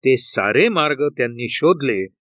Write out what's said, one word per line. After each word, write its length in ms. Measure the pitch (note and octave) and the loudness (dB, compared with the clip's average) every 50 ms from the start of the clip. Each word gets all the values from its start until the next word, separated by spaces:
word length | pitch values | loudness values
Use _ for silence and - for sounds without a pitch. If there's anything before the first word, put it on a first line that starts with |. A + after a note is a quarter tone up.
| - | 4
ते 120 | C3 C3 | 2 2
सारे 520 | A#2+ - - - - F#2+ G2+ G#2+ C3+ F3+ A#3+ | 2 0 -4 -4 -2 0 2 2 2 2 2
मार्ग 400 | A3 E3+ D3+ D3+ D3 C3 D3 D3 B2 | 2 0 0 0 0 -2 -2 -4 -2
त्यांनी 320 | - B2 A#2+ A#2+ A#2+ B2 A2+ | -2 -4 -4 -4 -8 -8 -6
शोधले 580 | - - D3+ D#3+ F#3 D#3 C#3 C3 A2 F#2+ F#2+ F#2+ _ _ | -4 0 2 2 2 2 0 -2 0 -2 -4 -6 _ _